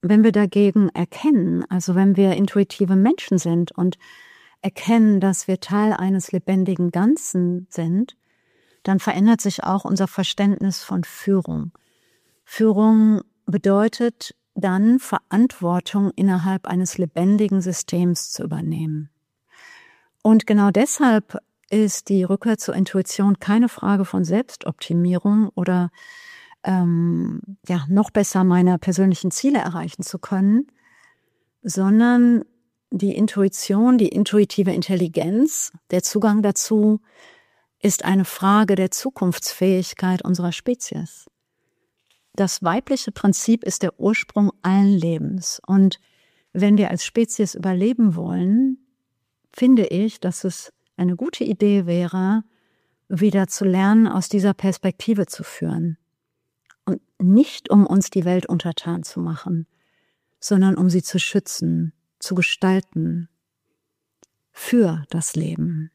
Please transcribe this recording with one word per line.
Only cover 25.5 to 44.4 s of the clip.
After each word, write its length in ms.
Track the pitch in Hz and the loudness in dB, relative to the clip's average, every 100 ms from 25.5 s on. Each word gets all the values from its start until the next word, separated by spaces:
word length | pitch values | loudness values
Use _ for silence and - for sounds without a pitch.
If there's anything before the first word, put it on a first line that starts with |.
oder, 420 | - 175 180 175 _ - - - - - _ | -2 -2 0 0 _ -20 -20 -20 -20 -20 _
ähm, 800 | - 185 175 170 170 170 - - - 196 _ | -4 0 2 2 0 -2 -4 -8 -14 -20 _
ja, 180 | 175 139 | -6 0
noch 200 | 190 214 | 0 0
besser 340 | - 202 190 | 0 0 2
meine 360 | 185 180 180 180 | 2 4 4 2
persönlichen 520 | - 180 190 175 190 | -2 0 2 2 -2
Ziele 280 | - 269 285 | -2 0 0
erreichen 420 | 170 170 165 - | -2 -6 -10 -12
zu 160 | 180 190 | -12 -12
können, 500 | - 190 196 220 285 _ _ _ _ _ _ _ _ _ | -6 0 4 2 0 _ _ _ _ _ _ _ _ _
sondern 800 | 226 190 190 214 240 247 240 233 - _ _ _ _ | -10 -2 2 4 4 4 4 4 0 _ _ _ _
die 260 | 196 196 - | -4 -4 0
Intuition, 840 | 214 - 196 - - 202 240 254 | -2 2 0 -2 -2 2 4 4
die 100 | 202 | 2
intuitive 640 | - 202 208 202 - 196 | 0 0 2 2 2 -2
Intelligenz, 1000 | 165 175 190 175 165 160 208 302 - - - _ | 0 -2 -2 -2 -2 -2 0 0 -2 -10 -12 _
der 120 | 180 | -4
Zugang 380 | - 208 220 208 | -2 0 2 2
dazu 600 | 208 196 - 220 208 214 _ _ - _ _ _ _ _ | 2 0 0 2 2 2 _ _ -20 _ _ _ _ _
ist 260 | 202 - - | -2 -2 0
eine 180 | 190 | 0
Frage 520 | 185 - 190 208 208 190 | 0 -2 2 2 4 2
der 160 | 185 | 0
Zukunftsfähigkeit 1300 | - 262 - 180 170 - - 185 185 180 - 185 185 | -4 -8 -4 -4 -2 -8 -2 0 0 -2 -4 -2 -2
unserer 300 | - 180 175 | -2 -2 -2
Spezies. 720 | 170 - 247 - - 165 - - _ _ _ _ _ _ _ _ _ _ | -6 -6 -6 -6 -10 -12 -14 -20 _ _ _ _ _ _ _ _ _ _
Das 300 | - 196 - | -4 -4 -2
weibliche 480 | 180 190 - 269 - | -2 -2 -2 -6 -6
Prinzip 520 | - 202 196 - 226 | -2 0 0 0 0
ist 200 | - - | 0 -4
der 160 | 185 - | -6 -2
Ursprung 520 | 196 220 - - | -2 -2 -4 0